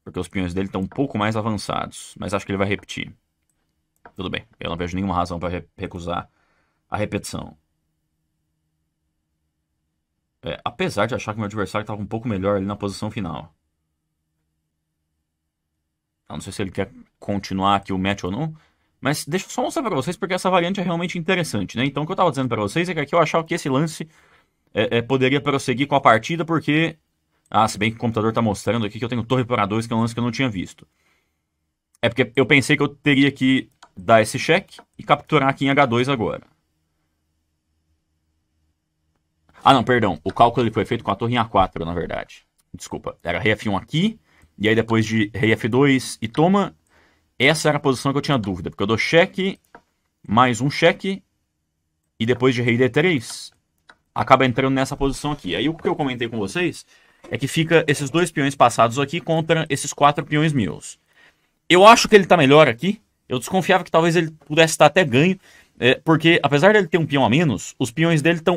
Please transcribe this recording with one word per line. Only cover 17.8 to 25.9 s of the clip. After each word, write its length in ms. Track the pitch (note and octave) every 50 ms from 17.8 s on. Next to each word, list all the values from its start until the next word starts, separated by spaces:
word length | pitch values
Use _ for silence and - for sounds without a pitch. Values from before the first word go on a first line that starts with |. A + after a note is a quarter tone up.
| G2 -
o 60 | G2 F#2+
match 260 | F#2+ G2 G2+ G2+ -
ou 80 | F2+
não. 240 | F#2+ A2+ D#3 D#3+ D#3 D#3 _ _ _ _ _ _ _ _
Mas 240 | - - D3 - -
deixa 220 | - D3+ F#3+ - -
eu 20 |
só 120 | - -
mostrar 220 | C4 E4 - E4 C#4
pra 100 | A3+ F#3
vocês 220 | C#3 B2+ E3+ F3+
porque 200 | - - E3+ F#3
essa 140 | F3+ - F#3+
variante 300 | F3+ F#3 E3+ F3 G3 G#3
é 40 | F3
realmente 360 | F#3 E3+ E3 F3 F3+ - F3+
interessante, 560 | D#3+ - F#3+ F3+ E3 D#3+ - G#2+ F#2+ F2 -
né? 80 | A2 B2
Então 200 | C#3+ C#3 C#3+ D3+
o 20 |
que 80 | D#3 F#3
eu 20 |
tava 140 | F#3+ F#3+ E3+
dizendo 180 | B2+ C3+ C3 B2+
pra 140 | A#2 G#2+
vocês 260 | G#2 G2+ - D#3+ F3 F3
é 60 | F3+
que 80 | D#3
aqui 120 | C#3+ - -
eu 60 | E3+
achava 240 | D#3+ D3 - E3 D#3+
que 120 | D#3+ E3
esse 120 | - - D3
lance, 400 | C3 C3 D#3+ D#3+ D#3 - E3 D#3 _ _ _ _ _ _ _ _ _ _ _ _ -
é, 260 | - A2 G2+ G#2 A#2
é, 20 |
poderia 400 | A#2 A#2 C3+ C3 B2+ B2+ C3+ C#3+
prosseguir 440 | - D3 C#3 C3+ - - B2 A2+ C#3+
com 100 | C#3